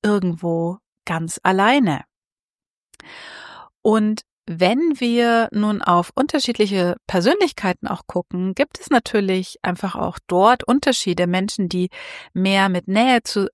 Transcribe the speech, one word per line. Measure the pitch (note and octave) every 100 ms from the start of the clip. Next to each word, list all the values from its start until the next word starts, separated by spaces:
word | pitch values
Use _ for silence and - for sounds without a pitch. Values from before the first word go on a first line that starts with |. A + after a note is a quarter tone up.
irgendwo | G#3 G#3 F#3 E3 F3 E3 E3 F#3+ _ _
ganz | - E3 E3 -
alleine? | F3+ F#3+ G#3 C#4+ G3+ C#3+ - _ _ _ _ _ _ _ _ - - - - - - - - _
Und | A3 A3 G#3+ G#3+ - _ -
wenn | E3 F3+ B3 E4 C#4
wir | A#3+ A#3 A#3 A3+ A3+
nun | G#3 G#3+ G#3
auf | - F3 F3 -
unterschiedliche | C#4 D4 A#3+ A#3 G#3 G3 F3 - -
Persönlichkeiten | F3+ F#3+ G4+ F4+ - F#3+ - -
auch | G3 -
gucken, | F3+ - F3+ F#3 F#3
gibt | D4 -
es | -
natürlich | B3+ - G#3+ F#3+ F#3 F#3 -
einfach | F#3 F3+ F#3+ -
auch | - - -
dort | F3+ G#3 B3
Unterschiede. | - C4+ - B3 - F3 F3
Menschen, | F#3 G3+ - F3+
die | F3+ F3+ - - - -
mehr | F3+ F#3+ G3 G3
mit | F3+ F#3+
Nähe | G3+ B3+ A#3+
zu, | - G#3 G3